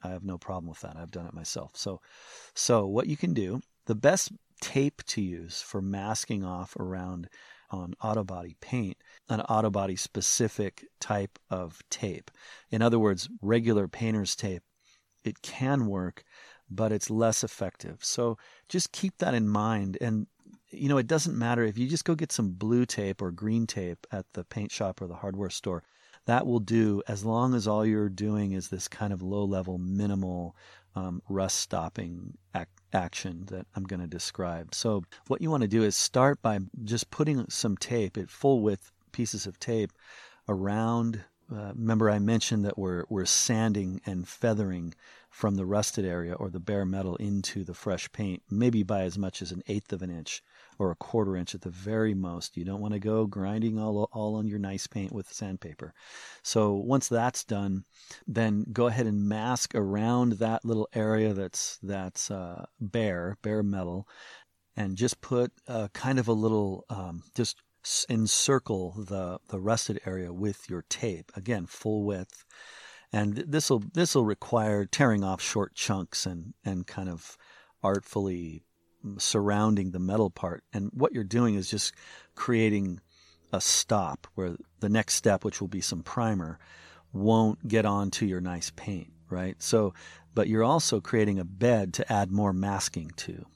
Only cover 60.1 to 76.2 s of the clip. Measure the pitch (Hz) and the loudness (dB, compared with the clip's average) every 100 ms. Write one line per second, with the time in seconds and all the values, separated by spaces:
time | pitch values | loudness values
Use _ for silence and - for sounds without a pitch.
60.1 | 123 123 104 113 113 117 110 - 117 107 | 4 4 4 2 2 2 0 0 0 2
61.1 | 110 110 98 92 - - - 95 98 92 | 4 4 2 -2 -4 -6 -6 -6 -6 -6
62.1 | - - 98 87 87 - - 104 117 107 | -6 -4 -4 -6 -10 -12 -8 -4 0 0
63.1 | 87 87 101 104 107 104 98 87 90 - | 0 -4 -4 -2 0 0 0 -2 -4 -8
64.1 | - - - _ _ _ - 98 95 120 | -14 -20 -20 _ _ _ -6 -4 0 0
65.1 | - - 123 123 - - 117 104 - 131 | -2 -2 0 0 -2 -8 -4 -4 -4 0
66.1 | 131 117 110 110 107 101 95 - 104 90 | 2 2 2 4 2 0 -4 -8 -10 -8
67.1 | 85 - - 113 - _ _ - - - | -10 -8 -2 -2 -2 _ _ -4 -2 0
68.1 | 113 110 - - 135 - 98 90 98 95 | 2 2 2 4 2 2 -2 -2 -8 -8
69.1 | 98 90 90 - 98 98 113 - 104 - | -6 -6 -8 -8 -2 2 2 0 -4 -4
70.1 | 95 87 90 104 98 - 87 - - 117 | -6 -6 -4 -4 -4 -6 -8 -6 -4 -4
71.1 | 82 - - 95 107 87 - 110 107 104 | -4 -10 -10 -4 -2 -4 -6 -2 0 0
72.1 | 95 90 - _ - - - - - - | -2 -4 -14 _ -20 -20 -20 -20 -20 -4
73.1 | 107 104 104 165 151 - 123 104 165 175 | 0 0 0 0 0 4 2 2 0 2
74.1 | 139 110 101 - 120 107 104 98 - 135 | 4 4 0 0 2 4 2 0 4 4
75.1 | 104 98 92 - 110 98 - - 98 87 | 4 2 -2 -2 0 -2 -2 -2 -2 -2
76.1 | - | -4